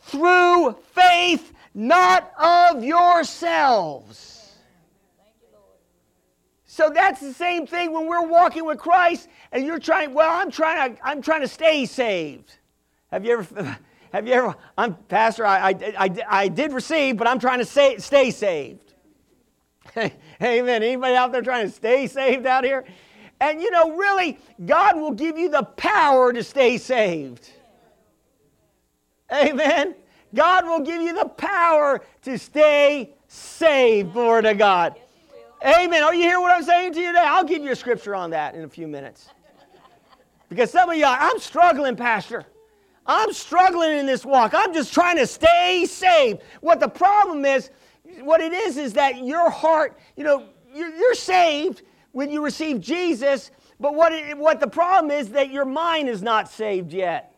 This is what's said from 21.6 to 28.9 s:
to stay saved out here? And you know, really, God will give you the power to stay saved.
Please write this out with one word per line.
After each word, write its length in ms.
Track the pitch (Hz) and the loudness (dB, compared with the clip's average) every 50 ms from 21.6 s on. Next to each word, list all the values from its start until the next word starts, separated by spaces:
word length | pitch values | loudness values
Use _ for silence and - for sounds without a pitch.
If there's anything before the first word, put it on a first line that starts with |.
| 214 | -4
to 60 | 185 | -6
stay 340 | - - - 220 247 277 277 | -8 -6 0 0 2 2 0
saved 400 | 208 254 269 269 262 247 269 233 | -2 -6 -2 0 0 0 0 0
out 180 | 262 254 262 254 | 0 0 0 0
here? 200 | 262 269 262 254 - 185 - _ _ _ _ 214 - _ _ | -2 -4 -4 -6 -12 -20 -20 _ _ _ _ -20 -20 _ _
And 200 | 254 294 311 311 | -2 -2 -2 -2
you 100 | 339 466 | -4 0
know, 260 | 370 349 320 330 311 | 2 2 2 2 2
really, 420 | 339 392 403 392 381 370 330 - - _ _ _ - 175 | -2 0 0 0 0 0 -2 -6 -10 _ _ _ -16 -2
God 320 | 170 285 330 370 415 359 | 0 2 4 4 4 2
will 140 | 320 311 302 | 2 -2 -6
give 260 | 254 202 294 330 311 | -6 -4 -6 -6 -4
you 120 | 320 339 349 | -4 -4 -2
the 160 | 294 285 226 | -2 -2 -2
power 680 | - - - - 339 427 403 320 294 269 262 254 247 | -4 -10 -6 -4 -2 0 2 2 4 4 4 4 2
to 120 | 240 240 208 | 0 -2 -6
stay 340 | - - 269 262 240 247 208 | -6 0 2 2 2 2 0
saved. 720 | - - 254 240 214 190 170 160 143 131 120 117 _ - _ _ _ _ _ _ _ _ _ _ _ _ _ _ _ _ _ _ _ _ _ _ _ _ _ _ _ _ | -4 -4 0 0 0 0 -2 -6 -8 -12 -16 -20 _ -20 _ _ _ _ _ _ _ _ _ _ _ _ _ _ _ _ _ _ _ _ _ _ _ _ _ _ _ _